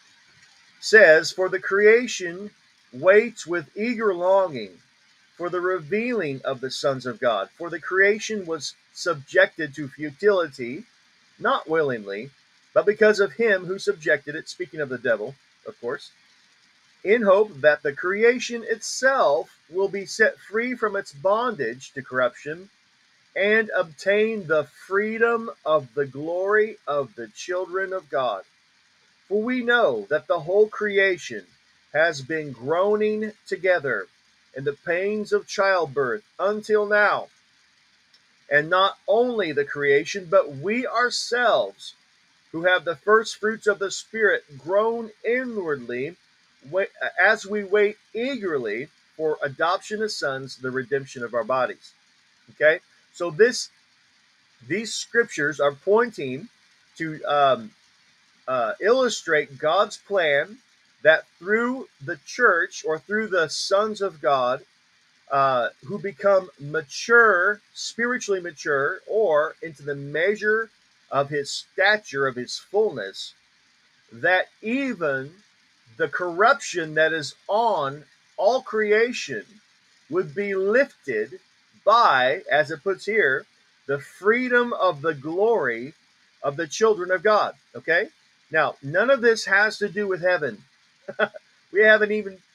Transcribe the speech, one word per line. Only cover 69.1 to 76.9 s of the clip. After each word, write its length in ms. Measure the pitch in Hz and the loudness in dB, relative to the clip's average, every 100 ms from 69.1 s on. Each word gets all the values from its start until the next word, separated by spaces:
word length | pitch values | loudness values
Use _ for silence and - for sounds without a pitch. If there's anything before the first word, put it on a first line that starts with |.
| 208 196 151 156 - | 0 2 2 0 -6
into 180 | 165 147 | -16 -12
the 140 | 143 143 | -10 -10
measure 760 | 143 151 190 208 214 220 220 _ _ _ - | -6 -2 0 0 0 0 -4 _ _ _ -4
of 200 | 131 143 | -2 -2
his 200 | 147 143 | -4 -6
stature, 800 | - - - 196 214 - 139 135 | -10 -10 0 2 2 -2 -4 -2
of 80 | 123 | -4
his 240 | 120 - | -10 -12
fullness, 720 | - 202 214 127 98 - - _ _ _ _ _ _ _ _ | -4 0 0 -2 -10 -12 -18 _ _ _ _ _ _ _ _
that 360 | 117 165 185 - _ | -4 0 2 0 _
even 800 | 214 262 262 185 151 135 139 190 _ _ _ _ _ 113 | -4 -4 -4 -4 -4 -4 -6 -18 _ _ _ _ _ -6
the 100 | 156 | -6
corruption 840 | - 180 170 233 285 - 175 156 | -4 -4 2 2 2 -2 -6 -2